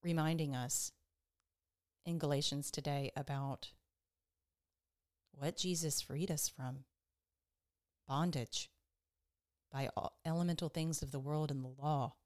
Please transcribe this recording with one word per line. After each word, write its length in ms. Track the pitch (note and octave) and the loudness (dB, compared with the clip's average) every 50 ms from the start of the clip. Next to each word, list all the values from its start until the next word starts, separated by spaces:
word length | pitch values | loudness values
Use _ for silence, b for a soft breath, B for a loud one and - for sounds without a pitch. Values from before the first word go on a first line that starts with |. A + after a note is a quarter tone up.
| - | 2
reminding 500 | E3+ E3+ E3 D#3 D#3 E3 E3 D#3 D3 C#3 | 2 2 4 4 4 4 2 2 0 0
us 380 | B2+ B2 B2+ - - - - _ _ _ _ _ _ _ _ _ _ _ _ _ _ _ _ _ _ _ _ _ _ _ | -2 -2 -2 -2 -2 -2 -4 _ _ _ _ _ _ _ _ _ _ _ _ _ _ _ _ _ _ _ _ _ _ _
in 120 | F3 E3+ | -4 -4
Galatians 540 | E3 D3+ C#3+ C#3+ C#3 D3 - - C#3+ C#3+ - | 0 2 2 2 4 2 2 0 -2 -4 -4
today 400 | - - C#3 D3 C#3+ C#3+ C#3 - - | -6 -4 -2 -2 -2 0 -2 -2 -4
about 560 | - C#3+ - C#3 C#3 C#3 C#3 C3 - - - - _ _ _ _ _ _ _ _ _ _ _ _ _ _ _ _ _ _ _ _ _ _ _ _ _ _ _ _ _ _ _ | -6 -4 -4 -2 -2 -2 -2 -4 -6 -8 -14 -16 _ _ _ _ _ _ _ _ _ _ _ _ _ _ _ _ _ _ _ _ _ _ _ _ _ _ _ _ _ _ _
what 240 | - C#3+ C#3 D3+ F#3 | -12 -4 -4 -4 -2
Jesus 460 | - - F#3 F3+ D#3+ E3 D#3 C#3+ - | 0 0 0 0 0 0 0 0 -2
freed 300 | - - C#3 C#3+ F3 - | -4 -2 -4 -2 -2 0
us 180 | D#3+ D3+ - - | 0 -2 -2 -4
from, 300 | - - C3 B2+ C3 C#3 C3+ _ _ _ _ _ _ _ _ _ _ _ _ _ _ _ _ _ _ _ _ _ _ _ _ | -4 -6 -6 -6 -6 -8 -12 _ _ _ _ _ _ _ _ _ _ _ _ _ _ _ _ _ _ _ _ _ _ _ _
bondage 640 | - C3+ C#3+ E3 F3+ E3 C#3 A#2 - - - - - _ _ _ _ _ _ _ _ _ _ _ _ _ _ _ _ _ _ _ _ | -2 0 2 2 2 0 -2 -4 -4 -4 -6 -6 -6 _ _ _ _ _ _ _ _ _ _ _ _ _ _ _ _ _ _ _ _
by 180 | - C3+ C#3 - - | -4 -4 -4 -2 -2
all 220 | - - - - _ _ | -2 -4 -4 -6 _ _
elemental 440 | D#3+ D#3+ E3+ F3 F3 E3+ - F3 D#3 | 0 2 4 4 4 4 2 2 0
things 320 | - E3 D#3+ E3 D#3 - | 0 0 0 2 2 0
of 100 | - C#3 | -2 -2
the 80 | C3+ C#3+ | -2 -4
world 320 | C3 C#3+ D3+ D3+ D3+ D3 | 0 2 2 2 4 2
and 120 | C#3+ C3+ C3 | 2 -2 -2
the 180 | B2+ B2+ C3+ | -6 -6 -2
law. 340 | C#3 D3+ D#3 C#3+ B2 - - _ _ | 2 2 4 4 2 0 -2 _ _